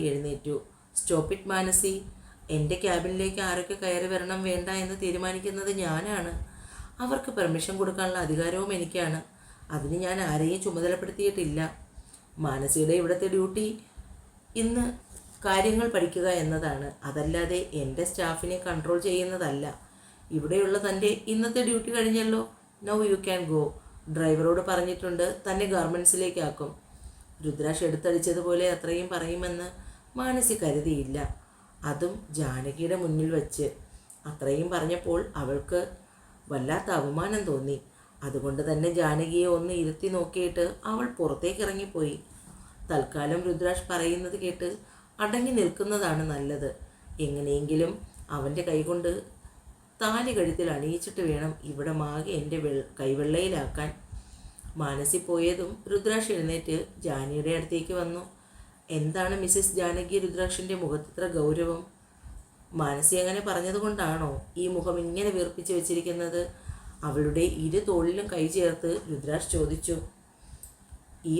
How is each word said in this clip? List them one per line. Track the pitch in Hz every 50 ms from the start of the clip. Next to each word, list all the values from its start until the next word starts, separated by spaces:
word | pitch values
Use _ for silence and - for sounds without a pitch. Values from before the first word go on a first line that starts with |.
| 156
എഴുന്നേറ്റു. | 147 139 143 147 147 139 - - 147 147 - - - - - - _ -
"Stop | - - - 170 156 156 -
it, | 196 196 -
മാനസി. | 196 190 190 185 185 185 - 202 190 190 196 - - - - - - - - - -
എൻ്റെ | 156 151 147 151 180
ക്യാബിനിലേക്ക് | 180 208 185 175 165 170 185 185 185 190 190 190 202
ആരൊക്കെ | 190 180 175 180 175 - 196
കയറി | 196 190 180 175 175 185
വരണം | 185 190 180 180 185 190 190 190
വേണ്ട | 185 180 175 175 190
എന്ന് | 190 190 185 185 196 190
തീരുമാനിക്കുന്നത് | 196 180 175 180 185 185 185 185 196 202 190 196 196 202 196 190 175
ഞാനാണ്. | 160 156 160 196 214 208 185 170 170 170 - - - - - - - - - - - - -
അവർക്ക് | 247 247 269 269 - 247
പെർമിഷൻ | 220 208 180 160 160 160 - 196 190
കൊടുക്കാനുള്ള | 190 190 190 190 190 185 185 185 180
അധികാരവും | 165 151 156 165 165 175 180 190 196 202 190
എനിക്കാണ്. | 175 170 165 - 180 170 156 160 160 - - - - - - - - - -
അതിന് | 156 147 147 139 170 180 185
ഞാൻ | 180 190 190
ആരെയും | 180 156 147 151 160 165 185 185
ചുമതലപ്പെടുത്തിയിട്ടില്ല. | 196 196 165 165 175 175 185 180 - - - 202 202 196 202 190 165 147 147 160 160 156 - - - - - - - - - - - - -
മാനസിയുടെ | 156 151 139 131 135 139 135 - 156 151 156 170
ഇവിടുത്തെ | 180 165 170 180 180 196
ഡ്യൂട്ടി | 185 190 190 190 190 190 214 214 214 220 - - - - - - - - - - - - - - - -
ഇന്ന് | 226 226 226 240 247 240 247 247 - - - - - - - - - -
കാര്യങ്ങൾ | 196 190 190 196 220 220 226 233 233
പഠിക്കുക | 208 180 170 170 - 180 180 185
എന്നതാണ്, | 180 170 156 156 160 151 156 147 139 135 143 143 - - -
അതല്ലാതെ | 139 147 151 147 156 165 170 170 185 180 180 180 - -
എൻ്റെ | 147 131 135 131 170 175
സ്റ്റാഫിനെ | 175 - 190 175 165 160 - - 175 180 180 -
കൺട്രോൾ | 180 165 156 151 170 175 175
ചെയ്യുന്നതല്ല. | 180 190 180 180 180 185 185 175 165 139 139 143 135 143 - - - - - - - - - - - -
ഇവിടെയുള്ള | 160 151 147 156 185 202 196 190 202
തൻ്റെ | 202 208 196 190 190 214 208 220 - -
ഇന്നത്തെ | 220 220 220 226 226 233 247 240
ഡ്യൂട്ടി | 240 233 226 220 233
കഴിഞ്ഞല്ലോ. | 240 233 220 220 220 226 220 220 220 220 220 - - - - - - -
Now | 202 208 214 214 214
you | 202 196 190 -
can | 190 185 180 170 156
go. | 156 151 147 151 - - - - - - - 156 156
ഡ്രൈവറോട് | 160 160 156 156 156 156 165 170 185 180 190
പറഞ്ഞിട്ടുണ്ട് | 180 175 180 180 175 - 190 180 175 170 180 190 - - -
തന്നെ | 196 185 196 202
ഗാർമെന്റ്സിലേക്കാക്കും." | 190 190 175 165 160 175 175 175 - 185 180 185 175 175 175 156 143 - - 143 143 - - - - - - - - - - - - - - 156
രുദ്രാക്ഷ് | 151 143 151 147 156 160 - 175
എടുത്തടിച്ചതുപോലെ | 156 156 151 - 175 170 170 170 180 165 175 175 175 175 175 180 180
അത്രയും | 170 - - 165 170 175 180 180 180
പറയുമെന്ന് | 165 165 165 175 180 180 175 175 175 180 185 - - - - - - - - -
മാനസി | 247 254 254 254 254 - - 214
കരുതിയില്ല, | - 170 147 139 151 147 160 151 139 131 131 139 147 - - - - - - - - - - - - -
അതും | 147 143 151 175 180 208 220 - -
ജാനകിയുടെ | 147 156 147 131 127 127 131 139 143 160 165 170 185 180 175
മുന്നിൽ | 160 156 156 160 160 165
വച്ച്. | 151 - - - - 143 - - - - - - - - - - - -
അത്രയും | 151 151 - 139 139 139 156 170 180 180
പറഞ്ഞപ്പോൾ | 165 156 165 175 170 - 175 170 180 - - -
അവൾക്ക് | 147 135 131 143 139 - - 180 175 180 - - - - - - - - - - - - -
വല്ലാത്ത | 143 131 127 143 165 190 190 208
അപമാനം | 175 147 139 143 147 160 185 202 214 214 190
തോന്നി. | 170 139 131 135 139 139 131 - - - - - - - - 139
അതുകൊണ്ട് | 139 135 131 135 139 135 147 143 160
തന്നെ | 151 151 165 175 165
ജാനകിയെ | 175 160 151 151 160 165 160 170 175 180
ഒന്ന് | 180 170 165 170 185 180
ഇരുത്തി | 170 160 156 156 - 196 185
നോക്കിയിട്ട് | 185 180 170 170 - 185 180 170 170 175 170 175 - - -
അവൾ | 214 220 233 247 240 -
പുറത്തേക്ക് | - 165 143 139 - 170 185 196 214 202
ഇറങ്ങിപ്പോയി. | 196 190 196 202 196 - 165 151 143 156 - - - - - - - - - - - - - - -
തൽക്കാലം | 156 139 131 - - 147 147 151 170 175 180
രുദ്രാക്ഷ് | 180 165 160 175 180 180 180 - -
പറയുന്നത് | 180 165 165 170 175 180 180 175 202 202 185
കേട്ട് | 180 180 - 175 180 208 208 - - - - - - - -
അടങ്ങി | 208 208 226 247 247 262
നിൽക്കുന്നതാണ് | 247 220 180 160 - - 196 208 208 202 190 165 156 156 156 156
നല്ലത്. | 143 139 139 143 147 139 143 - - - - - - - - - - -
എങ്ങനെയെങ്കിലും | 151 139 143 143 143 143 143 143 147 151 156 160 170 175 202 - - - - - - -
അവൻ്റെ | 147 139 135 139 151 175 175 175
കൈകൊണ്ട് | 156 156 156 170 175 175 170 170 180 208 - - - - - - - - - - - - - - - -
താലി | 220 214 220 240 247 254 220
കഴുത്തിൽ | 196 170 165 156 - 170 165
അണിയിച്ചിട്ട് | 143 139 147 160 170 170 - 196 - 190
വേണം | 175 156 147 147 156 156 151 - -
ഇവിടെ | 147 139 143 143 160 156
മാകെ | 156 151 147 147 156 156 -
എൻ്റെ | 175 147 147 151 160
വെൾ-, | 156 151 143 139 135 131 - - -
കൈവെള്ളയിലാക്കാൻ. | 135 135 135 147 147 151 160 175 190 190 180 151 135 - - 147 151 151 - - - - - - - - - - - - - - - - - 160
മാനസി | 147 139 139 143 143 - 185
പോയതും | 175 - 180 170 170 170 175 175 190 175 190 220 - - 196
രുദ്രാക്ഷ് | 202 196 202 214 220 220 220 220
എഴുന്നേറ്റ് | 196 170 160 160 165 160 - 165 160 165 - - - - -
ജാനകിയുടെ | 156 135 135 135 139 147 151 147 165 165
അടുത്തേക്ക് | 156 160 - 175 165 160 - 180
വന്നു. | 180 170 170 170 180 185 - - - - - - - - - - - - -
"എന്താണ് | 160 151 151 156 165 190 185 185 196 190
മിസ്സസ് | 185 175 - 196 190 - 175
ജാനകി | 185 175 170 175 180 175 175 196 190
രുദ്രാക്ഷിൻ്റെ | 185 175 170 185 185 180 - - 185 185 190
മുഖത്തിത്ര | 180 170 143 151 151 151 - - 175 185
ഗൗരവം? | 170 165 160 147 151 156 170 170 170 165 170 185 - - - - - - - - - - - - - - - - - 170
മാനസി | 160 147 143 143 143 151 - 185
അങ്ങനെ | 180 180 185 190 208 196
പറഞ്ഞതുകൊണ്ടാണോ | 202 180 175 180 185 196 202 214 214 208 202 170 156 160 160 156 143 135 135 - - -
ഈ | 175 180
മുഖം | 180 180 170 170 180 175 175
ഇങ്ങനെ | 170 170 175 196 208 208
വീർപ്പിച്ച് | 190 180 170 175 - 180 165 - 180
വെച്ചിരിക്കുന്നത്?" | 170 165 - 170 170 170 175 170 170 170 165 170 175 175 - - - - - - - - - - - 151
അവളുടെ | 147 131 151 151 147 147 165 175 180 156 156 156
ഇരു | 160 175 208 202
തോളിലും | 208 180 170 165 170 185 202 208 208 185
കൈ | 160 156
ചേർത്ത് | 165 185 190 175 165 160 - 175 165 170 - - 165
രുദ്രാക്ഷ് | 147 135 - 147 151 - - -
ചോദിച്ചു. | - 156 147 147 160 - - 170 165 165 - - - - - - - _ - - - - - - - - - - - - - - - - -
"ഈ | 160 160